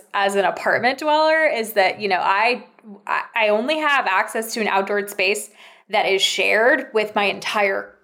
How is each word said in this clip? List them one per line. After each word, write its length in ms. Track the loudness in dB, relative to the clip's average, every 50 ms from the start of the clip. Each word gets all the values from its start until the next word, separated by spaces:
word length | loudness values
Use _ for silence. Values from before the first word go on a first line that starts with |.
| -12 _ -2
as 220 | 0 0 2 2
an 100 | 2 0
apartment 540 | 0 0 -2 -2 0 0 2 2 0 0 0
dweller 480 | 0 0 2 4 4 4 4 2 2
is 260 | 0 0 -2 -4 -2 2
that, 260 | 2 2 2 2 -2
you 80 | -2
know, 120 | -2 0 0
I, 420 | 0 0 2 2 2 0 0 -2 -6 -16 _ _ -20 -20 -20 -14 -8
I, 160 | -4 -4 -4 -4 -4 -2
I 140 | 0 2 2
only 300 | 2 0 0 -2 -2 0
have 260 | 0 2 2 2 2
access 480 | 2 0 0 0 -2 -4 -6 -6 -6 -4
to 80 | -4
an 60 | -2
outdoor 400 | 0 0 0 0 0 -2 -4 -4
space 420 | -4 -4 -2 0 0 0 -2 -6 -12 -18 -20 -20 -20 -20 _ _ -4
that 160 | -2 0 2
is 160 | 2 2 2
shared 720 | 0 0 0 0 0 2 2 4 4 4 2 2 0 -2 -2
with 220 | -2 0 0 -2
my 80 | -2 0
entire 720 | -2 -2 -4 -6 -4 -2 0 0 0 0 -4 -6 -10 -18 _